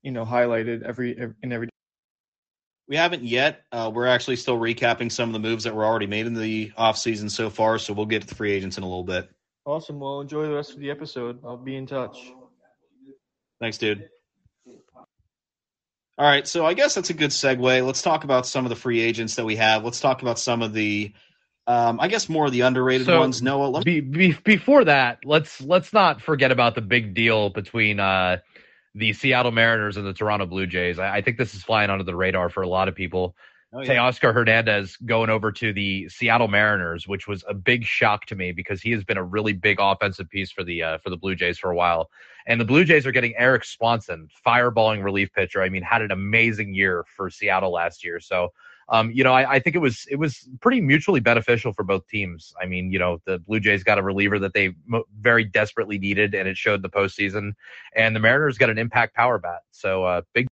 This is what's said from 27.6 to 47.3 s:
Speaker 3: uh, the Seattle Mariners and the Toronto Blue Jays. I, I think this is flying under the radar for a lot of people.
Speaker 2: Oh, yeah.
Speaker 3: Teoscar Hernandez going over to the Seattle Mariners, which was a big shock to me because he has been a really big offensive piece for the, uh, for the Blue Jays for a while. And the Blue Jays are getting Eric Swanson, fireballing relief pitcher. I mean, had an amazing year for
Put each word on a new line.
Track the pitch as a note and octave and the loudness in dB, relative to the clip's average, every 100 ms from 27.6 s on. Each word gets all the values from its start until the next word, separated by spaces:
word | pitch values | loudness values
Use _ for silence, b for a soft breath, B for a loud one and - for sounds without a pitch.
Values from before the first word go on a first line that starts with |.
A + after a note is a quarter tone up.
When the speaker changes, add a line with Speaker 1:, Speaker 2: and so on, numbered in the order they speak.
| G2+ A#2 G#2+ G2+ | -6 0 0 2
Speaker 3:
uh, | G2 F#2+ F#2 F2+ b b b b b | 2 2 2 -2 b b b b b
the | G#2 A2 | -4 -2
Seattle | G#2 C3+ B2+ B2 | 0 0 2 2
Mariners | A2+ A2+ A2+ G#2 G2+ | 2 2 2 -2 -4
and | G2 | -6
the | |
Toronto | F#2 G#2+ G#2 F#2 | -2 0 0 -2
Blue | F#2 F#2+ | -4 -4
Jays. | F2+ F2+ F2 | -2 -2 -2
I, | G2 G2+ | -2 -2
I | |
think | G2+ A2+ | -2 -2
this | - | -6
is | G2 | -6
flying | - A2 G#2 | -2 0 2
under | G2 | 0
the | F#2 | -4
radar | F2 F#2 F#2 F2+ | -2 0 0 -2
for | G2 | -2
a | F#2 | -2
lot | F#2 F#2+ | 0 0
of | |
people. | F#2 F2+ F#2 F2+ b b b b | -2 -6 -4 -4 b b b b
Speaker 2:
Oh, | B2+ | -10
yeah. | C3+ B2 | 0 2
Speaker 3:
Teoscar | B2 A#2+ B2 | 2 2 2
Hernandez | A2+ A2+ A2+ A2 G#2 F#2+ - | 4 4 4 4 0 -2 -12
going | A2+ A2+ A2+ | -2 0 2
over | A2 G#2+ | 0 -2
to | G2 A2+ | -4 -4
the | G2+ G2 F#2+ - | -2 -4 -4 -8
Seattle | - A#2 A#2 A2+ | -4 0 2 4
Mariners, | G2+ G#2+ G2+ F2 E2+ F#2 | 4 2 2 -2 -6 -8
which | G2 - | -8 -6
was | G2 - | -10 -8
a | |
big | G2 F#2 B2 | -4 0 0
shock | A2 - A#2 G#2 - | -2 0 2 0 -6
to | G2 | -8
me | F#2 | -8
because | E2+ F2 G2 | -8 -8 -6
he | A2+ | -4
has | A#2 | -4
been | F#2+ G2+ | -2 -4
a | |
really | F2+ G2+ G#2+ | -2 -2 -2
big | G2 G#2 G2+ | 0 0 2
offensive | G2 F#2+ G2+ F#2 F2 | 2 2 -2 -4 -10
piece | G2+ F#2+ | -8 -8
for | - | -8
the, | F2 E2+ | -8 -4
uh, | E2 D#2+ | -4 -6
for | G2 | -8
the | F2 | -6
Blue | F#2+ | -6
Jays | F2+ F2+ F2 | -2 -2 -2
for | F#2 | -2
a | |
while. | F2 F2 E2 E2 B B B - | 0 2 0 -2 B B B -4
And | A#2 | -2
the | A2+ | 2
Blue | C#3+ | 4
Jays | E3+ D#3 | 6 4
are | C3 | 4
getting | B2+ A#2 A2+ | 0 -2 2
Eric | B2 B2+ | 2 2
Swanson, | - - A2+ A#2 - E2 D#2 _ - | -2 -2 0 0 -4 -12 -12 _ 2
fireballing | A#2+ B2 A2+ A2 G#2+ | 4 4 4 2 2
relief | G2 G2 G2 | -2 0 0
pitcher. | - F2+ G2 | 0 -2 0
I | F#2 | -2
mean, | F#2 | -2
had | F#2 A#2 | 0 0
an | G#2+ | 0
amazing | F#2+ G2+ A2+ A2+ G#2+ G#2 | -4 0 2 2 0 -6
year | F#2+ G2 F2+ - - | -2 0 -2 -6 -10
for | F#2+ | -10